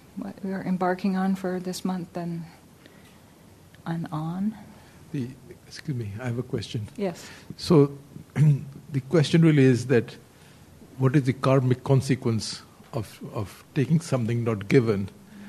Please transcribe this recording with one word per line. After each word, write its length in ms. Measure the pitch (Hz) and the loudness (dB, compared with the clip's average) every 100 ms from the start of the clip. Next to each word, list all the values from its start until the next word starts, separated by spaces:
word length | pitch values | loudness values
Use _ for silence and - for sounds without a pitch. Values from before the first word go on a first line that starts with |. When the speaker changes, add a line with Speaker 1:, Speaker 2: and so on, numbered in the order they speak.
| - - | -18 -14
Speaker 1:
what 180 | 196 - | -12 -10
we're 200 | 196 190 | -8 -6
embarking 540 | - 185 180 185 196 185 | -4 -2 0 0 0 0
on 200 | 190 190 | 0 -2
for 240 | 185 185 | -2 -6
this 240 | 180 180 | -6 -6
month 320 | 190 185 170 - | -6 -6 -8 -8
and, 260 | 170 170 165 - - - - - - - - _ - - - - - | -8 -8 -10 -18 -20 -20 -20 -20 -20 -20 -20 _ -20 -20 -20 -14 -8
and 220 | 165 165 | -6 -6
on? 460 | 156 160 180 202 214 - - - - - | -8 -6 -6 -6 -6 -14 -20 -20 -20 -12
Speaker 2:
The, 160 | 151 123 131 - - - | -8 -8 -10 -20 -20 -20
excuse 280 | - - 127 | -14 -8 -8
me, 140 | 107 101 | -8 -8
I 60 | 123 | -6
have 120 | 117 | -6
a 40 | |
question. 460 | 123 123 101 123 104 - | -6 -8 -6 -8 -8 -6
Speaker 1:
Yes. 340 | 196 165 - - - - | -6 -8 -14 -20 -18 -8
Speaker 2:
So 400 | - 175 143 143 - | 2 4 4 0 -18
<clears throat> 200 | - - | -20 -8
the 680 | - 151 135 - - - 135 - | 2 4 4 -2 -16 -8 -8 0
question 340 | 175 143 170 | 2 4 4
really 220 | 165 151 | 6 6
is 220 | 131 120 113 | 6 4 2
that 300 | 123 - - - - - - - - - - | 0 0 -6 -20 -20 -20 -20 -20 -20 -16 0
what 160 | 131 | 2
is 100 | 147 | 2
the 80 | 127 | 2
karmic 520 | - 131 135 127 123 | 0 2 4 4 0
consequence 800 | - 135 - 123 120 113 - - - - - | 2 2 4 0 0 -2 -4 -10 -16 -20 -12
of, 280 | - 101 - 180 | -10 -10 -12 -12
of 320 | - 101 - - - | -10 -10 -12 -8 -4
taking 240 | 127 160 | 0 0
something 420 | - 131 113 120 | 0 -2 -2 -2
not 240 | 117 110 - | -2 -4 2
given? 440 | 139 113 98 101 - - - | 4 4 0 -4 -10 -20 -20